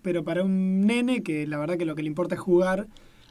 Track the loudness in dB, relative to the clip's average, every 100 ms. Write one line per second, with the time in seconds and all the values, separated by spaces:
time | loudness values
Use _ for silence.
0 | -4 -4 -2 -2 0 0 2 2 2 2
1 | 2 0 -2 -4 -2 -4 -2 -2 -2 -4
2 | -4 -4 -4 -4 2 4 4 0 -4 -12
3 | -20 -20 -20